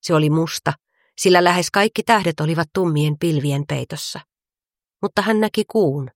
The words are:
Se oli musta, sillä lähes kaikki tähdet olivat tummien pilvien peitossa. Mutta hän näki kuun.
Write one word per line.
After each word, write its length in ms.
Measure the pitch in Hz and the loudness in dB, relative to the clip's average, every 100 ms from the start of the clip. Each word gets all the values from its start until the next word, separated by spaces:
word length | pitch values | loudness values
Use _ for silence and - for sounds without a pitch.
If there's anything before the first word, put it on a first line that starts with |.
Se 120 | - | 0
oli 160 | 165 151 | 2 2
musta, 420 | 156 160 - - 143 _ _ _ - | 2 -2 -4 -6 -6 _ _ _ -2
sillä 260 | 196 180 | 4 6
lähes 260 | 175 175 175 | 4 2 0
kaikki 320 | - 208 - | 0 0 -2
tähdet 380 | - 226 175 160 | 0 2 2 -4
olivat 280 | 156 165 160 | -2 -2 -4
tummien 440 | - 180 151 151 151 | -2 -2 0 0 0
pilvien 460 | 175 156 143 139 147 | -2 -2 -2 -4 -4
peitossa. 520 | 143 123 151 - - - _ _ _ _ _ _ _ | -8 -8 -10 -10 -12 -16 _ _ _ _ _ _ _
Mutta 200 | 202 - | -6 -2
hän 180 | 196 220 | 0 0
näki 240 | 214 - | 0 -2
kuun. 460 | 208 226 180 143 131 | -2 0 0 0 -8